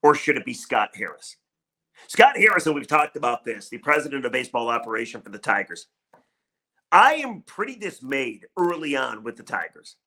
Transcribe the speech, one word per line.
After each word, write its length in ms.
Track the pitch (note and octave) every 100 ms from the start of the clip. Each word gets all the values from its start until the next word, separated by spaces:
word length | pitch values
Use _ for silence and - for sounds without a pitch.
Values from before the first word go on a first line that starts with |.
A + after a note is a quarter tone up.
Or 140 | D3 D3
should 200 | - C#3+
it 80 |
be 100 | G2+
Scott 420 | A#2+ - A#2+ G#2 -
Harris? 420 | A2+ - - - _ _ _ _ _ _ -
Scott 280 | - - -
Harris, 300 | G#3 F3+ D#3+
and 100 | C#3+
we've 120 | B2
talked 280 | D3+ D3 D3+
about 300 | B2+ A#2+ -
this, 240 | G#2+ -
the 80 | A#2+
president 480 | C#3+ D3 D3 C#3 B2
of 60 |
baseball 380 | B2+ B2 B2 A#2
operation 520 | A#2 A2 A2 A2+ A#2
for 80 | G#2+
the 80 | G2+
Tigers. 500 | - G2+ G2 E2+ - _ _ _ _ _ _ _ _ _ _
I 240 | F3 B3 D4+
am 280 | C#4 G#3
pretty 320 | - - A3+ B3
dismayed 720 | G3 - C3 C#3 B2+ A2 - -
early 380 | F3 E3+ D#3 C#3
on 280 | B2+ A2
with 140 | A2 -
the 60 |
Tigers. 540 | - F#2+ E2 - - -